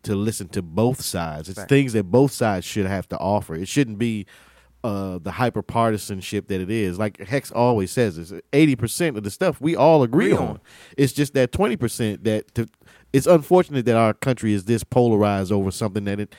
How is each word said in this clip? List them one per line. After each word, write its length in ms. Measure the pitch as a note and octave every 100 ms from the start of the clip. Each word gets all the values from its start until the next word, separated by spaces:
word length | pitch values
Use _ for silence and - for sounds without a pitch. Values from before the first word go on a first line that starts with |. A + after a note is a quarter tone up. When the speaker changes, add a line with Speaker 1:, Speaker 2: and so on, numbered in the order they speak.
Speaker 1:
to 120 | - G2
listen 340 | G#2+ A2+ F#2
to 120 | G2+
both 400 | E2+ E2 A#2 C#3
sides. 460 | - G2 E2 D2+ D#2
It's 100 | F#2+
Speaker 2:
Right. 120 | F#2+
Speaker 1:
things 240 | C#3 C3+
that 180 | A2 F#2
both 220 | A2+ C#3
sides 320 | - A2+ F#2+ F2
should 200 | A2 F#2+
have 200 | G2 F2+
to 80 | -
offer. 380 | F#2 G#2 G2 D#2+
It 140 | F#2+
shouldn't 300 | D3 C3 G#2
be, 260 | A#2 A2 G2 - _ _ _ _
uh, 340 | A#2+ G2+ G2 F2+
the 140 | E2+
hyperpartisanship 1160 | F#2 B2 A2 - A#2+ A2+ G#2+ - G2 F2+ G#2 -
that 140 | F#2+
it 80 | F#2
is. 300 | A2+ G2 F2
Like 180 | G#2+ -
Hex 320 | F#2+ C3+ -
always 380 | - A#2+ A#2 F#2+
says, 260 | - A2+ E2
is 120 | E2+ F2 -
eighty 220 | C#3 D#3 B2+
percent 420 | A2+ - E3+ G#2+
of 60 |
the 80 | G#2
stuff 280 | - F#3 D3
we 160 | C#3+ E3
all 280 | D3 D#3
agree 240 | B2 C3+ G#3+
Speaker 2:
Agree 60 | F#3+
Speaker 1:
on. 100 | B2
Speaker 2:
on. 100 | G#2 _ - - -
Speaker 1:
It's 160 | C#3
just 200 | - C#3+
that 180 | C#3 B2
twenty 240 | - G3+ A3
percent 480 | A#2+ - A2+ G#2 A2
that 280 | G#2+ -
to, 160 | - A#2 _ _ - _
it's 140 | C3+ C#3
unfortunate 600 | E3+ C#3+ F#3 F3 C#3+ A#2
that 100 | A2+
our 180 | A2+
country 400 | G#2+ - B2 A2
is 120 | G#2 F#2
this 180 | A#2
polarized 680 | - B2 A#2+ G#2+ G#2 G2+ F#2+
over 200 | G2+ F#2+
something 320 | - G#2+ G2 G2+
that 140 | G2+
it 160 | G#2